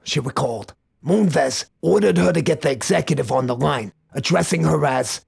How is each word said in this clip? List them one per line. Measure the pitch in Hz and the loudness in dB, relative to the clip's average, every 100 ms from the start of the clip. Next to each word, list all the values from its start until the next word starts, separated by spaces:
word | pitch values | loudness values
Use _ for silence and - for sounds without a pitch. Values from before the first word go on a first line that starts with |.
she | - 147 | -6 -4
recalled, | 131 - 131 113 - - _ _ | -4 -4 -4 -4 -10 -20 _ _
Moonves | 151 208 190 151 135 - - _ | 0 2 2 2 0 -2 -10 _
ordered | 165 202 202 175 | 0 2 4 4
her | 180 | 2
to | 165 | 2
get | 151 151 | 0 0
the | 147 | -2
executive | 123 - 175 - 143 127 | -2 0 0 0 -2 0
on | 131 127 | 0 0
the | 123 | 0
line, | 147 135 104 - _ | 0 -2 -6 -14 _
addressing | - - 170 165 165 160 | -6 0 0 0 0 0
her | 156 143 | 2 0
as, | 131 123 - | 0 -2 -6